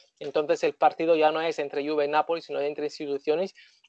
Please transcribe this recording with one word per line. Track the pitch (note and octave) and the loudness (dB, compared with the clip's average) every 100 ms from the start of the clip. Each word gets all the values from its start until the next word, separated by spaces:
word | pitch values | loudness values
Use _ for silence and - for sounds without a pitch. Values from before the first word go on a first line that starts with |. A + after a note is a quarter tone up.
| _ - | _ -14
entonces | D3+ D#3 D3+ E3 | -4 -2 0 0
el | D#3+ | 0
partido | - D#3 - E3 D#3+ | 2 2 2 2 4
ya | D3+ | 4
no | D#3+ | 2
es | E3 D3+ | -2 -4
entre | C#3+ D3 C#3+ | -4 -4 -2
Juve | D3+ C#3+ | 0 0
y | |
Napoli, | D3+ D3+ E3+ | 0 0 -4
sino | - C#3 | -4 -4
entre | C#3+ D3 D3 | -4 -4 -6
instituciones. | - D3 C#3 D3+ D#3 F#3+ - - _ | -6 -6 -4 0 0 -2 -8 -20 _